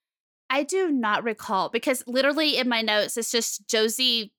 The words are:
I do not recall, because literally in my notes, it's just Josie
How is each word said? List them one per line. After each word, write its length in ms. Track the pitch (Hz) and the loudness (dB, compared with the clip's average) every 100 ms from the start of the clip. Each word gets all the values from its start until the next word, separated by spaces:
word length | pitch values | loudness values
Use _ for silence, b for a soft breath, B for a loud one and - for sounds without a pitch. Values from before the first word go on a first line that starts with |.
| _ _ _ _ - | _ _ _ _ -4
I 140 | 262 | -2
do 280 | 285 381 359 | 0 0 0
not 320 | 269 214 202 | 0 0 0
recall, 460 | 226 220 - 196 165 | -2 -6 -2 -2 0
because 340 | 233 285 254 - | -2 -2 -2 -2
literally 500 | 247 269 294 302 269 | 0 2 2 2 2
in 100 | 247 | 2
my 120 | 226 | 0
notes, 360 | 220 214 196 233 | 2 2 0 -2
it's 140 | 226 | -2
just 360 | 233 226 - - | -2 -2 -6 -2
Josie 640 | 220 220 226 254 233 208 | 2 2 2 0 0 -4